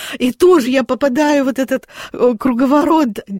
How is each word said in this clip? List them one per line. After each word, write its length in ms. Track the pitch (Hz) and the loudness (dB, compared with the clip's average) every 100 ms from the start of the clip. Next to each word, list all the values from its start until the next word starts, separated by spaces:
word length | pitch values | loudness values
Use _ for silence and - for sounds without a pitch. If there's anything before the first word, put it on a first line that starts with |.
| - 254 | -14 -4
И 140 | 254 | -4
тоже 380 | - 349 359 240 | 2 4 4 2
я 120 | 254 | -2
попадаю 600 | 339 262 285 247 294 294 | -2 -2 -2 0 2 2
в 20 | 269 | 0
вот 120 | 262 | -2
этот, 300 | 262 262 _ - - | -2 -4 _ -20 -14
э, 220 | - 247 233 | -2 0 0
круговорот 680 | 254 240 262 294 294 320 277 202 - | -2 0 2 2 2 2 0 -4 -10